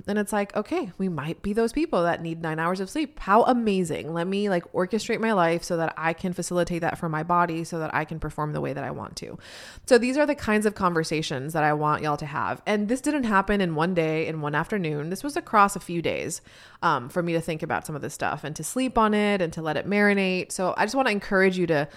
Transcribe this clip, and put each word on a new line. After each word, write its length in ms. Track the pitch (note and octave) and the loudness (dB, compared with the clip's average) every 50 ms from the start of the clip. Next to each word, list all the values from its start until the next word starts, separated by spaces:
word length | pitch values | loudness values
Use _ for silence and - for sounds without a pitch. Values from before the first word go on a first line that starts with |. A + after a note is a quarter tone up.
| - | -4
And 120 | - G#3 G#3+ | -2 0 0
it's 160 | G3+ - A3 | 0 0 0
like, 200 | G#3 G3+ G3+ - | -2 -2 0 -2
okay, 380 | G#3+ G#3+ - - F4+ D4 F#3 - - | -4 -4 -2 -2 -2 -2 -4 -4 -4
we 100 | F#3+ F#3 | -4 -2
might 320 | E3+ D3+ D#3 D#3+ E3+ - | -2 -4 -4 -6 -6 -6
be 140 | - G3 G#3 | -4 -2 0
those 180 | A3+ A#3 A#3 | 2 2 2
people 300 | - D4 D#4+ D#4+ - F#3 | 2 0 0 2 2 2
that 180 | E3+ E3+ E3 - | 2 2 0 0
need 220 | E3 E3 E3 E3 | -2 -6 -6 -4
nine 160 | E3 D#3+ D#3 D#3 | -4 -4 -2 0
hours 200 | E3 E3+ F#3 F#3+ | 0 0 0 -2
of 120 | F#3+ F#3 | -4 -4
sleep. 280 | - D4+ D#4 - - - | -4 -4 -4 -4 -6 -6
How 240 | - F#3+ G3 A3+ - | 0 4 6 6 6
amazing. 680 | - B3+ A#3+ A3+ G#3+ G3 F#3 F3+ D#3+ - D#2+ G#2 D3 | 6 4 4 4 2 2 2 2 0 -2 -4 -4 -4
Let 140 | E3 E3+ E3+ | -4 -2 -2
me, 240 | F#3+ G3 G3+ G#3 G3+ | -2 0 0 0 2
like, 200 | F#3+ E3+ - - - | 2 0 0 -2 -2
orchestrate 460 | - F#3 F3+ - G#3 - - A3 - | -2 -2 0 -2 -4 -2 -2 -2 0
my 120 | A3 A3+ | 0 2
life 320 | A3 F#3 E3+ E3 E3+ E3+ - | 2 4 4 4 2 0 -2
so 140 | - F3+ E3 | -2 -2 0
that 160 | E3 D#3 - | 0 -2 -2
I 160 | - D#3+ E3 | -2 -2 -2
can 220 | E3+ - - F3+ F3+ | -2 -2 -2 -4 -4
facilitate 480 | - E3+ - F3+ F3 E3+ E3+ F3 E3 | -4 -4 -2 0 0 0 0 0 -2
that 160 | E3+ - - - | -2 -2 -2 -2
for 100 | - E3 | -4 -2
my 140 | D#3 D#3 | -2 -2
body 420 | D#3 F3 F3 F3 F3 E3+ D#3+ E3 E3+ | 0 2 2 4 2 2 0 -4 -6
so 140 | - F3+ E3 | -6 -6 -6
that 160 | D#3 D3+ - | -4 -2 -2
I 100 | C3+ D#3 | -2 -4
can 160 | - E3 D#3 | -4 -6 -8
perform 320 | - D3+ - - D3+ D3+ | -8 -6 -4 -4 -4 -4
the 80 | D3+ D3+ | -2 -4
way 140 | C#3+ C#3 C3+ | -4 -4 -4
that 100 | C#3+ C3+ | -6 -6
I 60 | C3 | -8
want 260 | C#3+ C#3+ G#2 - - | -8 -8 -10 -12 -12
to. 220 | - - - - - - - - - - - - - - | -12 -12 -12 -14 -14 -18 -18 -18 -18 -18 -18 -20 -6 2
So 100 | - C4 | 4 4
these 220 | A#3 A3+ B3 C4 D4+ | 4 4 4 2 2
are 80 | D4 | 2
the 80 | D4 C#4+ | 2 0
kinds 320 | C#4+ - G#3+ G#3+ G#3+ G#3 | -2 0 2 2 2 2
of 80 | G#3+ G#3 | 2 0
conversations 800 | - G3 F3+ F3 D#3+ D#3+ - D#3+ D3+ D#3+ - D#3+ B2+ C3 D3+ E3 | 2 0 2 2 2 0 0 -2 -2 -2 -2 -4 -6 -6 -4 0
that 100 | D#3+ D3 | 2 2
I 80 | D3+ | 2
want 300 | D3+ D3 D3+ D3+ D3+ - | 2 2 2 0 0 0
y'all 160 | - D3+ D3 C#3+ | 0 -2 -2 -2
to 80 | D#3+ | -4
have. 340 | C#3 D3+ B2 A2 F2+ B2 - - | -6 -6 -4 -4 -4 -4 -4 -2
And 220 | - G#3+ G#3 G#3 G3+ | -2 0 0 0 0
this 120 | B3+ C4 | -2 0
didn't 240 | - D4 D4 D4 B3 | 0 0 0 0 2
happen 380 | A3 G#3 F#3+ G3 - G#3 G3+ | 2 4 4 4 4 2 2
in 120 | F#3+ E3+ D#3+ | 2 2 2
one 200 | D3 D#3+ F3+ F#3+ | 2 2 2 2
day, 320 | E3+ D#3+ D#3 D#3 D#3+ D#3+ | 2 2 2 2 0 -2
in 160 | - E3 D#3 | -2 -4 -4
one 120 | D3 D3 D3+ | -4 -2 0
afternoon. 540 | D3 E3+ - A3+ G3+ F3 D#3 D3 D3 C#3+ E3 | -2 -2 0 -2 -2 -2 -2 -2 -4 -4 -6
This 160 | F#3+ - - | -6 -6 -6
was 140 | D4 - F4 | -6 -6 -6
across 360 | - - - G#3 G3+ G3 - | -4 2 4 6 6 6 4
a 60 | F#3+ | -2
few 220 | - - F3 E3+ | -8 -6 -4 -2
days, 400 | D#3+ C3+ E2+ C2 D2 C3+ - - - - - - - - - - | 0 -2 -2 -2 -4 -6 -8 -8 -12 -16 -20 -20 -20 -20 -8 -2
um, 160 | - E3+ D3+ C3 B2 C#3+ | 0 0 0 0 -2 -4
for 120 | - F3+ | -4 -2
me 100 | E3+ E3+ | -2 0
to 80 | E3 E3 | 0 -2
think 220 | D#3+ - D#3+ D#3 | -2 -2 -6 -4
about 240 | E3+ D#3 A#2+ F2 - | -4 -2 -2 -2 -4
some 80 | - D#3 | -4 -8
of 80 | C#3 | -8
this 100 | - A#2+ | -8 -8
stuff 300 | - - - F2 - D3+ | -6 -4 -2 -2 -2 -4
and 140 | - C#3+ D#3 | -6 -8 -8
to 80 | - D#3+ | -8 -8
sleep 340 | - - B3+ C4 B3+ - A#3+ | -6 -2 -2 -2 0 2 4
on 160 | A3 G#3+ G#3 | 4 4 4
it 260 | G#3 G#3 G#3 G3+ G3 | 2 2 2 2 0
and 120 | F3 E3 | 0 -2
to 100 | - E3+ | -4 -4
let 140 | D#3+ D#3 D3+ | -4 -2 -2
it 120 | - - F3 | -2 -2 0
marinate. 640 | G3+ G#3 G#3 G3+ G3+ G3 F#3+ F#3 F#3 F#3 G#3 - | 2 4 4 4 4 4 2 0 0 -2 -4 -6
So 240 | - - F#3 F3 - | -4 -2 -2 0 0
I 80 | - F#3+ | 0 0
just 120 | G#3+ B3 | 0 2
wanna 140 | C4+ C4 B3 | 2 2 2
encourage 460 | G#3 G3+ - - G#3 F#3 F#3+ F#3+ F3+ | 0 0 0 2 4 6 6 6 4
you 80 | F#3 F3 D#3+ | 4 2 2
to 180 | D#3+ C#3+ D3 - - | 2 2 0 -2 -6